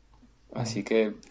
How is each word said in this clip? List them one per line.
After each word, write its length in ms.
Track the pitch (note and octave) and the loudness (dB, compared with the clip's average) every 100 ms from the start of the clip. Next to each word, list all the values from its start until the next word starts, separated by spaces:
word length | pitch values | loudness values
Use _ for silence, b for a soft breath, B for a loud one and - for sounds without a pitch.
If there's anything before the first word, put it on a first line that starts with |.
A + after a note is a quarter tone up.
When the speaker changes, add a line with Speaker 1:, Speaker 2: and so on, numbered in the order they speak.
| _ - - _ - | _ -20 -20 _ -12
Speaker 1:
Así 260 | - A#2 G#2+ | -6 -4 -4
Speaker 2:
Mm. 40 | |
Speaker 1:
que 280 | G2+ A2+ G#2+ - - | 0 2 2 -2 -14